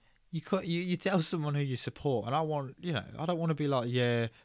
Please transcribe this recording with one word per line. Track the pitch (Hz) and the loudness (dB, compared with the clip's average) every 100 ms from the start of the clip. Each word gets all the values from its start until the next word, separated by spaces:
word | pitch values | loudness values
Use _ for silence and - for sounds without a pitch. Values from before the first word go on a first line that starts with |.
| _ _ _ | _ _ _
you | 165 | -10
cut, | - 190 160 | -2 -2 0
you, | 170 | -2
you | 180 180 | 0 0
tell | 196 185 | 2 2
someone | 160 160 147 | 2 0 0
who | 143 | 0
you | 139 123 | 0 -2
support, | - - 143 117 110 | -6 -4 0 0 0
and | |
I | 147 | 0
want, | 156 147 131 - | 0 -2 -6 -8
you | 175 | -4
know, | 127 - - | -4 -4 -4
I | 165 | -2
don't | 170 | 0
wanna | 165 | 0
be | 147 143 | 2 2
like, | 135 120 | 2 2
yeah, | 123 120 120 113 - | 2 4 2 0 -6